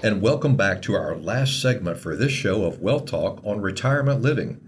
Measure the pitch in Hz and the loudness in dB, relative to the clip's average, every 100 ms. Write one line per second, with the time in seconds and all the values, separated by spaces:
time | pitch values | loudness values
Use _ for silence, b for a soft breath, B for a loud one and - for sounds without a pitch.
0 | 113 101 104 143 151 131 98 90 - 98 | 0 2 2 2 4 4 4 0 -2 -2
1 | 78 80 80 120 135 131 131 113 90 82 | -2 -6 -4 0 0 0 0 0 -2 -6
2 | 82 - 139 135 104 98 85 - 92 117 | -6 -2 0 0 0 2 0 -2 0 0
3 | - 82 85 101 107 101 98 95 127 143 | -2 -2 -2 -4 -6 -4 -4 -2 0 2
4 | 139 135 123 143 - - | 2 2 2 0 -2 -8